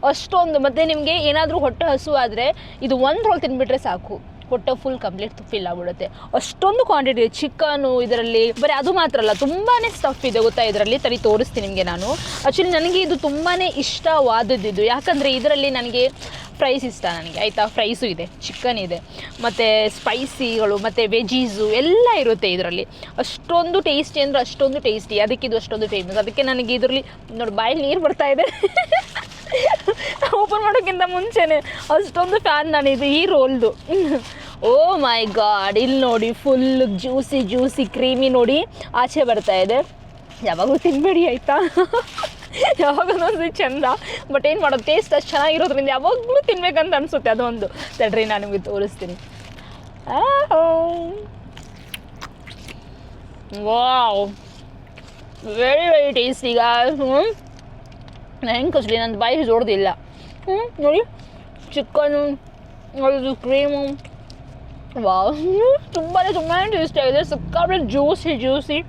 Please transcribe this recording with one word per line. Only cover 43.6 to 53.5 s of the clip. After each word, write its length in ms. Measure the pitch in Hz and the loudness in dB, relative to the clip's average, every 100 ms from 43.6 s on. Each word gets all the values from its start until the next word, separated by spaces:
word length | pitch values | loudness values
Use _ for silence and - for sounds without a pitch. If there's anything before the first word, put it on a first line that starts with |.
ಚಂದ, 260 | 277 269 269 - - - - | -2 0 0 0 -4 -12 -2
but 140 | 277 294 | 0 2
ಏನ್ 80 | 311 | 2
ಮಾಡೋದು, 220 | 311 269 220 | 2 2 2
ಟೇಸ್ಟ್ 240 | 311 415 285 | 2 4 0
ಅಷ್ಟು 120 | 269 | 2
ಚೆನ್ನಾಗಿರೋದ್ರಿಂದ 560 | 320 294 320 359 269 277 262 | 0 2 2 2 2 0 2
ಯಾವಾಗ್ಲೂ 460 | 302 494 466 523 554 | 2 0 2 0 2
ತಿನ್ಬೇಕಂತ 440 | 370 349 311 320 311 | 0 2 0 2 0
ಅನ್ಸುತ್ತೆ 320 | 294 294 - 220 | 0 -2 0 0
ಅದೊಂದು. 340 | 240 233 202 - - - | -2 -4 -6 -8 -14 -2
ತಡ್ರಿ 280 | 220 220 220 | 0 0 0
ನಾನು 120 | 214 202 | -2 -2
ನಿಮ್ಗೆ 180 | 202 190 | -6 -4
ತೋರಿಸ್ತೀನಿ. 480 | 202 202 - 180 180 - - - - - - - - - 262 | -4 -4 -6 -12 -12 -16 -18 -18 -18 -18 -20 -20 -18 -4 0
ಆಹೋ. 420 | 466 554 587 320 330 330 330 339 339 403 415 - - - - - - - - - - - - - - - - - - - - - - | 2 2 2 4 4 2 0 -2 -6 -10 -12 -16 -18 -18 -20 -20 -18 -18 -18 -18 -18 -18 -20 -18 -16 -18 -18 -20 -20 -20 -20 -20 -16